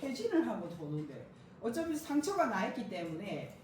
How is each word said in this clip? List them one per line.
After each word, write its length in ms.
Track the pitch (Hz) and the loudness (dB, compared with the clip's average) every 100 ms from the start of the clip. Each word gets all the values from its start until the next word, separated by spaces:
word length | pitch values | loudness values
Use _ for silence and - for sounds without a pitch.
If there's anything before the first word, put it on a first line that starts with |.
해진을 440 | 277 247 453 330 240 | -4 0 4 6 4
하고 220 | 190 170 | 0 -4
도는데 580 | 170 151 151 151 127 - - - - | -6 -2 -2 -2 -8 -12 -16 -20 -4
어차피 340 | 226 311 330 294 | -2 0 0 -2
상처가 500 | - 294 339 392 254 | 2 2 4 4 4
나 200 | 190 247 | 4 2
있기 220 | 254 190 | 0 -4
때문에 680 | 180 165 160 196 151 - - | -4 -4 -4 -4 -4 -6 -12